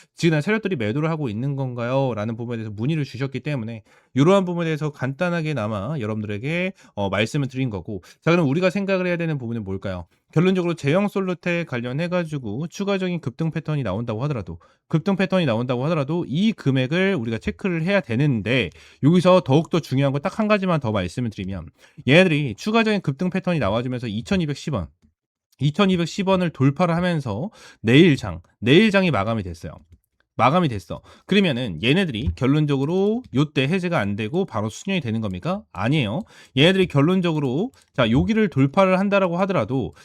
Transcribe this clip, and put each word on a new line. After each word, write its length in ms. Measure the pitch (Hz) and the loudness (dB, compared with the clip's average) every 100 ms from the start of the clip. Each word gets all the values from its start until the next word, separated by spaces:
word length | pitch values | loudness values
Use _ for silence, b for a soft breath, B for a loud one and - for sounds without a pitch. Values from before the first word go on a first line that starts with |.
| B | B
지금 260 | - 165 156 | -2 2 2
세력들이 360 | 147 214 214 165 | 0 -2 -2 -2
매도를 340 | 107 123 160 | -2 0 -2
하고 180 | 160 139 | -2 -4
있는 280 | 104 135 139 | -4 -4 -4
건가요? 580 | 135 120 117 131 135 | -6 -4 -2 0 0
라는 220 | 110 107 113 | -2 -4 -6
부분에 220 | 120 117 | -6 -6
대해서 140 | 110 | -8
문의를 300 | 104 123 160 | -4 -2 -2
주셨기 380 | 135 113 135 131 | -4 -6 -6 -6
때문에 420 | 120 139 110 113 b b b | -6 -6 -6 -12 b b b
이러한 300 | 127 156 196 | 2 6 6
부분에 220 | 180 170 165 | 2 -2 -2
대해서 240 | 156 151 | -2 -6
간단하게나마 1080 | - 131 135 180 170 156 143 107 107 104 156 | -4 -6 -2 -2 -2 -2 -4 -4 -4 -6 -6
여러분들에게, 720 | 107 107 107 104 131 170 185 b b | -4 -4 -6 -6 -4 -4 -4 b b
어, 140 | - 101 | -6 -2
말씀을 400 | 95 117 151 135 | 0 0 -2 -4
드린 220 | 131 131 | -4 -4
거고 340 | 101 85 98 B B | -6 -10 -12 B B
자, 80 | - | 0
그럼 180 | 170 147 | 2 2
우리가 220 | 147 185 | 2 0
생각을 380 | 196 196 190 180 | 0 -2 -2 -2
해야 80 | 175 | -2
되는 200 | 165 147 | -4 -4
부분은 280 | 117 117 | -6 -6
뭘까요? 420 | 95 95 101 90 85 _ _ | -6 -6 -6 -8 -12 _ _
결론적으로 420 | 160 185 190 175 | 2 2 2 0
제형 320 | 165 139 175 202 | -2 0 2 0
솔루텍 640 | 202 185 175 175 170 165 | -2 -4 -4 -4 -4 -4
관련해가지고 960 | 120 120 135 170 180 165 151 117 107 165 | -6 -4 -4 -2 -2 -4 -6 -6 -6 -6
추가적인 540 | - 196 196 185 175 | -6 -2 -2 -2 -4
급등 320 | - - 165 | -6 -4 -4
패턴이 320 | 156 156 151 | -4 -4 -4
나온다고 360 | 117 95 117 107 | -2 -4 -4 -4
하더라도, 340 | 143 131 92 82 b b _ | -4 -4 -8 -12 b b _
급등 260 | 160 175 | -2 0
패턴이 320 | 190 190 190 156 | 0 2 2 2
나온다고 380 | 110 123 123 | 0 0 -2
하더라도 400 | 143 170 135 170 - | -2 -2 -2 -4 -2
이 260 | 139 220 | 0 0
금액을 640 | - 143 135 127 175 190 | 0 0 2 2 2 2
우리가 240 | 185 113 113 | 0 -2 -4
체크를 460 | - - 196 170 | -4 -4 -4 -2
해야 160 | 165 202 | 0 0
되는데 720 | - 113 151 117 98 127 90 B B B | 2 0 2 2 0 0 -2 B B B
여기서 400 | 139 180 180 185 | 4 6 6 6
더욱더 360 | 175 139 160 175 | 6 2 2 -2
중요한 340 | - 131 139 | 0 0 0
거 60 | 139 | 0
딱 160 | 190 | -4
한 140 | - 214 | -2 0
가지만 320 | 214 185 165 | 0 2 0
더 100 | 113 | 0
말씀을 400 | 107 90 - 120 | -2 -2 -4 -6
드리면 380 | 104 92 95 82 - B B 123 | -6 -8 -8 -12 -20 B B 4
얘네들이 480 | 156 185 151 143 98 | 6 6 2 -2 -6
추가적인 460 | - 226 220 208 | -2 0 0 0
급등 280 | - 135 180 | -2 -4 -4
패턴이 300 | 190 180 170 | -4 -2 0
나와주면서 480 | 101 110 127 127 120 | 0 0 -2 -6 -6
이천이백십 680 | 104 - 196 156 139 - | -6 -2 -2 -2 -4 -4
원, 140 | 123 78 _ _ _ _ _ _ _ | -4 -6 _ _ _ _ _ _ _
이천이백십 640 | 139 147 196 180 165 - 190 | -2 2 2 2 -2 -2 0
원을 240 | 190 175 | 2 0
돌파를 460 | - 131 139 180 170 | 2 2 2 0 0
하면서 540 | 180 165 123 101 185 B B B | 0 -2 -4 -6 -6 B B B
내일 360 | 107 131 170 135 | 6 8 8 6
장, 240 | 101 85 - _ | -2 -10 -14 _
내일 320 | 107 156 220 | 4 6 6
장이 220 | 196 185 | 4 2
마감이 320 | 113 98 113 | 2 0 -2
됐어요. 280 | 92 85 87 - _ - _ _ _ - | -6 -10 -12 -14 _ -20 _ _ _ 2
마감이 320 | 120 175 165 | 4 4 0
됐어. 320 | 104 - 85 B B - | -2 -8 -14 B B 0
그러면은 540 | 120 190 120 127 78 | 2 2 0 -4 -2
얘네들이 480 | 110 165 180 110 85 | 2 2 2 -2 -4
결론적으로 880 | 85 131 147 151 139 139 190 202 233 254 | 0 2 2 2 0 0 0 0 -2 -2
요때 340 | 127 147 - 135 | -2 0 0 0
해제가 320 | 190 175 165 | 0 0 -2
안 160 | 101 101 | -2 -2
되고 280 | 107 160 | -4 -4
바로 240 | 196 110 107 | -4 -4 -6
수년이 320 | - - 190 | -6 -4 -4
되는 200 | 120 110 | -2 -4
겁니까? 420 | 107 92 151 196 - | -4 -6 -6 -8 -8
아니에요. 500 | 87 110 156 107 127 - B B - | -6 -2 0 0 -4 -10 B B 2
얘네들이 300 | 165 190 185 | 4 4 2
결론적으로 840 | 143 147 190 175 156 143 131 247 b b | 2 2 2 0 0 -2 -2 -4 b b
자, 180 | - 117 | 0 2
여기를 400 | 123 180 220 214 | 2 2 2 2
돌파를 480 | - 135 160 190 185 | 2 2 4 4 4
한다라고 400 | 202 196 190 170 | 2 2 2 0
하더라도 560 | 196 180 110 135 95 b | 0 0 -2 -2 -4 b